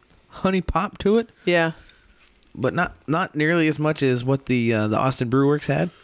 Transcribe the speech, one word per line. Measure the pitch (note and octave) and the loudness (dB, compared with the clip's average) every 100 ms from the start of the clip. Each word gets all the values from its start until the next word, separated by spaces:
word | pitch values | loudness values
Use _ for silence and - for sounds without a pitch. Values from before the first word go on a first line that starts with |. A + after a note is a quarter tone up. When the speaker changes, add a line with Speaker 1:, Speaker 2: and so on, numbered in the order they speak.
| _ _ _ | _ _ _
Speaker 1:
honey | - F#3+ F#3+ | -4 -2 0
pop | - E3 G3 - | -2 -2 -4 -2
to | G3 A3+ | 2 2
it. | A3+ _ - | 0 _ 0
Speaker 2:
Yeah. | F3 E3 - - _ _ _ _ _ _ | 2 2 -2 -14 _ _ _ _ _ _
Speaker 1:
But | - - - | -4 -2 -2
not, | F3+ - - | -4 -6 -4
not | D#3+ F#3+ D3 | -2 -2 -2
nearly | D3+ E3+ D#3 | 0 2 2
as | D3 | 0
much | D3+ D#3 | -2 0
as | C3+ B2 | 0 0
what | B2 C3+ - | 0 -2 0
the, | B2 A#2 | 0 2
uh, | A2+ G#2+ | 2 2
the | G#2+ | 0
Austin | C3 - A#2+ | 0 -2 0
Brew | C3 C#3 | 2 2
Works | D3 - | 0 -2
had. | C#3+ F3+ - | -2 -4 -6